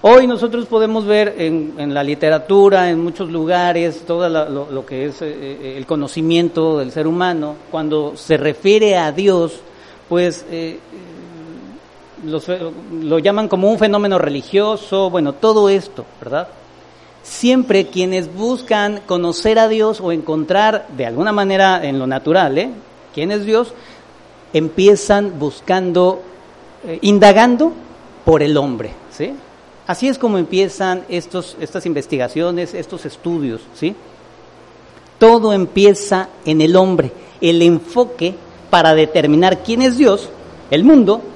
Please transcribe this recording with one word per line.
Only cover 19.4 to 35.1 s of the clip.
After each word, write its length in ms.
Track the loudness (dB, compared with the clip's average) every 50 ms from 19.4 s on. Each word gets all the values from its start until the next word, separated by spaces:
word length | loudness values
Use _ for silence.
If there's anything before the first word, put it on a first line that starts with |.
| 0 2 2
a 100 | 4 2
Dios 320 | 2 2 0 0 0 -2 -2
o 100 | -4 -4
encontrar 760 | -4 -4 -4 -4 -4 -4 -2 -2 0 2 2 2 0 -2 -6 -10 -8
de 120 | -8 -8
alguna 240 | -6 -4 -4 -2 -2
manera 520 | -2 -2 -2 0 2 2 2 2 2 0 -2
en 140 | -4 -4
lo 80 | -4 -4
natural, 540 | -4 -4 -4 -2 0 2 2 2 2 0 -2
¿eh?, 100 | -4 -4 -8 -14 -20 -20 -20 -20 -20 -16
quién 200 | -10 -8 -6 -4
es 120 | -4 -4 -2
Dios, 300 | 0 0 0 0 -2 -8 -20 -20 -20 -20 -20 -20 -20 -20 -20 -20 -20 -20 -20 -20 -4 -2
empiezan 840 | -2 -2 -2 -2 4 6 6 4 4 2 0 0 0 0 -4 -6 -6
buscando, 840 | -6 -6 -6 -10 -4 -2 -2 -2 0 0 0 2 2 2 0 -2 -10 -18 -20 -20 -20 -20 -20 -20 -20 -20 -20 -20 -14
eh, 140 | -14 -10 -2
indagando 720 | 0 2 4 6 6 6 8 6 4 4 4 2 0 -2 -2 -6 -20 -20 -20 -20 -20 -20 -20 -6 0
por 200 | 2 2 2 2
el 120 | 2 0
hombre, 360 | 0 0 -2 -6 -8 -10 -12 -14 -18 -20 -20
¿sí? 220 | -10 -10 -10 -10 -10 -14 -18 -20 -20 -20 -20 -20 -20 -18 _
Así 220 | -8 -6 -2 -2 -2
es 100 | -2 -2
como 180 | -2 -2 0
empiezan 680 | 0 -2 -2 0 0 0 0 -2 -4 -4 -4 -4 -4 -6 -8
estos, 480 | -8 -8 -8 -8 -10 -10 -10 -10 -12 -14
estas 280 | -14 -10 -10 -8 -6
investigaciones, 880 | -4 -4 -4 -4 -6 -4 -4 -4 -4 -2 -2 -2 -2 -2 -4 -6 -6 -8
estos 320 | -12 -12 -12 -14 -14 -14
estudios, 540 | -14 -16 -10 -8 -6 -4 -4 -4 -6 -6 -8 -12 -18 -12
¿sí? 220 | -8 -6 -6 -6 -8 -20 -20 -20 -20 -20 -20 -20 -20 -20 -20 -20 -20 -20 -20 -20 -20 -20 -20 -20 -20 -20 -20